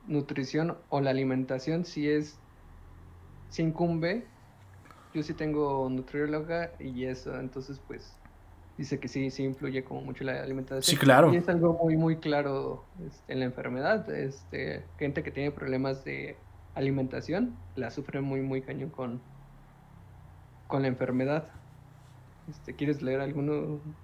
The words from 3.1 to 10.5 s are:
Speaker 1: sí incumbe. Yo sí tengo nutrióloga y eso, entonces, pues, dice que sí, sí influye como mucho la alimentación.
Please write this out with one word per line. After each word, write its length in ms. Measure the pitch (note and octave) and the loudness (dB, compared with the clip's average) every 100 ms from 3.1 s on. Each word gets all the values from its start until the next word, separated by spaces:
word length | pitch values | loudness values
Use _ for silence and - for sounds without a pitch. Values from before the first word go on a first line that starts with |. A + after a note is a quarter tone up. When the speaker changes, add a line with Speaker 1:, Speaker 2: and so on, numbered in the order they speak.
| - - - - | -20 -20 -20 -10
Speaker 1:
sí 120 | - | 0
incumbe. 600 | D#3+ D#3+ F3 E3 E3 A3+ - - - - - - - - - | 0 2 2 2 0 -2 -6 -18 -20 -20 -20 -20 -20 -20 -8
Yo 80 | D#3 | -4
sí 120 | D3+ | -4
tengo 540 | D#3 D#3 D3+ C#3+ C3+ C3 | -2 0 2 2 2 0
nutrióloga 800 | C3 C3 C#3+ D3+ D3+ D#3 E3+ E3+ - | -2 -2 -2 0 0 0 -2 -4 -6
y 240 | C#3 B2 | -8 -4
eso, 340 | C3 B2+ D3 C3 | -4 -4 -6 -6
entonces, 420 | C3 C#3 C3+ C3+ - | -6 -8 -10 -12 -12
pues, 300 | A#2 - - - - - - - - | -14 -14 -20 -20 -20 -20 -20 -16 -8
dice 200 | C#3+ C#3 | -4 -4
que 100 | B2+ | -4
sí, 220 | C#3 C3+ | -2 -2
sí 140 | - | -2
influye 400 | C3+ C3 C#3 C3 | -4 -2 -4 -4
como 160 | C3 C3+ | -4 -8
mucho 240 | C3+ B2+ | -8 -6
la 180 | C3+ C3 | -4 -4
alimentación. 400 | C3+ | -4